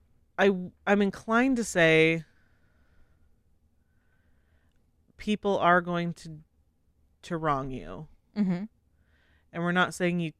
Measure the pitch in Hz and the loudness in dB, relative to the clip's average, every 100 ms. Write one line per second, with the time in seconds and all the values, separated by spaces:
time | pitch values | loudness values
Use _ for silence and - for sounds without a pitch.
0 | _ _ _ - 196 185 180 - - 202 | _ _ _ 0 2 2 -4 -8 0 2
1 | 202 - - 226 262 247 226 180 165 160 | 2 -2 -2 0 2 0 -2 2 4 6
2 | 160 165 156 _ _ _ _ _ _ _ | 4 2 -6 _ _ _ _ _ _ _
3 | _ _ _ _ _ _ _ _ _ _ | _ _ _ _ _ _ _ _ _ _
4 | _ _ _ _ _ _ _ _ _ _ | _ _ _ _ _ _ _ _ _ _
5 | _ - - 208 202 196 160 180 175 175 | _ -10 -4 -4 -2 0 4 2 2 -4
6 | 170 165 165 156 - _ _ _ _ _ | -6 -8 -14 -20 -20 _ _ _ _ _
7 | _ _ - 170 156 147 131 131 80 92 | _ _ -8 -4 -2 -2 -4 -10 -12 -14
8 | 156 - _ 208 185 175 214 _ _ _ | -16 -20 _ -2 -2 -2 -6 _ _ _
9 | _ _ _ _ _ 170 175 180 175 - | _ _ _ _ _ -6 -2 0 0 0
10 | 180 175 160 | -2 -2 -4